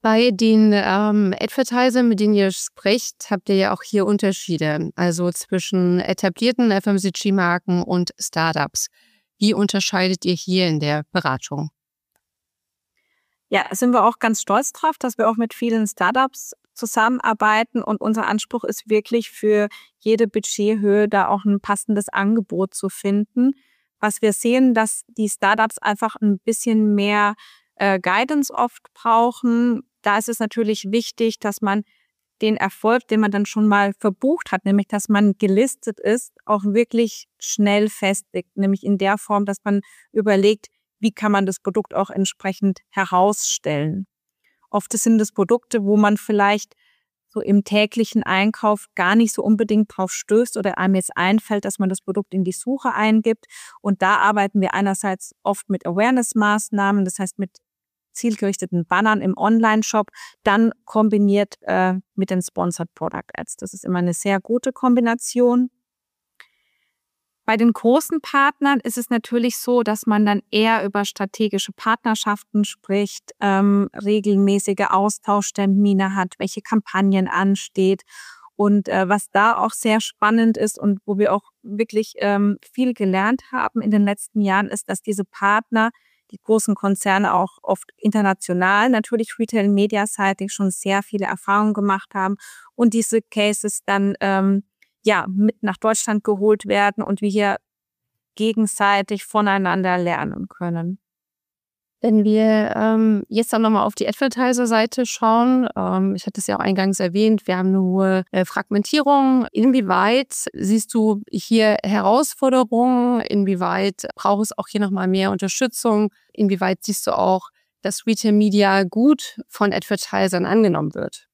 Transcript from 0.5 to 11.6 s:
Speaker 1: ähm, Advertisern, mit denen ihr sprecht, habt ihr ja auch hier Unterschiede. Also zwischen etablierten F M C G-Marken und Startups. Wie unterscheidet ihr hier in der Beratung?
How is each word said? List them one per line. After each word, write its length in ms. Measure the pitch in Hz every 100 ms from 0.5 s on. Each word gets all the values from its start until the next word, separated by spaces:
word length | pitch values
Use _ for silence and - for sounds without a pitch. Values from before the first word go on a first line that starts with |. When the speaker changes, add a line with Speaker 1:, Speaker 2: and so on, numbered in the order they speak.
| 220 214
Speaker 1:
ähm, 640 | 208 - 190 214 208 196 180
Advertisern, 680 | - - 262 240 254 247 240
mit 120 | 202
denen 120 | 214
ihr 200 | 208 196
sprecht, 760 | 190 - - 196 233 - - -
habt 180 | 202 -
ihr 80 | 196
ja 180 | 190
auch 80 | 190
hier 240 | - 208 196
Unterschiede. 840 | 208 202 190 - 165 156 151 160
Also 340 | - 175 170 175
zwischen 680 | 175 - 185 - 190 180 180
etablierten 720 | - 190 196 170 233 254 233
F 160 | 196 208
M 120 | 196
C 120 | 190
G-Marken 720 | 175 208 196 175 175 - 180
und 320 | - 180 180 -
Startups. 760 | - - 160 151 143 - - _ _ _ _ _
Wie 160 | 208
unterscheidet 680 | 220 202 196 185 196 185 185
ihr 100 | 180
hier 340 | 180 - 185 180
in 100 | 156
der 240 | 147 151 147
Beratung? 600 | 185 156 131 - 139